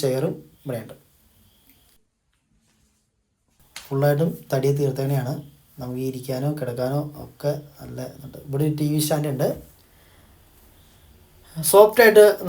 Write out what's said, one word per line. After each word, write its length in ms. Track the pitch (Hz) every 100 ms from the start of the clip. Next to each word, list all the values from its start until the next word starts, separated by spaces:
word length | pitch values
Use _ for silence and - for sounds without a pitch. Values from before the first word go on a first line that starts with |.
ചെയറും 340 | 135 131 160 - - _
ഇവിടെയുണ്ട്. 300 | 139 117 101 - _ _ _ _ _ _ _ _ _ _ _ _ _ _ _ _ _ _ _ _ _ _ _ _ _ _ _ - -
ഫുള്ളായിട്ടും 440 | 139 147 147 170 - -
തടി 180 | 135 135 143
തീർത്തേക്കണെയാണ്. 540 | 139 135 135 143 127 165 - - _ -
നമുക്ക് 220 | 123 127 131
ഇരിക്കാനോ 380 | 127 123 127 147 147
കിടക്കാനോ 420 | 123 123 127 143 147 -
ഒക്കെ 280 | - - 143 151 - -
നല്ല 200 | 127 123 127 -
ഇതുണ്ട്. 220 | 131 - 139
ഇവിടെ 160 | 139 151
ഒരു 80 | 147
ടി 60 | 151
വി 60 | 151
സ്റ്റാൻഡ് 260 | 147 151 151
ഉണ്ട്. 160 | 131 196 - - - _ _ - - - - - _ - - - - - - - - - 160 151
സോഫ്റ്റായിട്ട് 540 | 196 214 240 226 214 208 202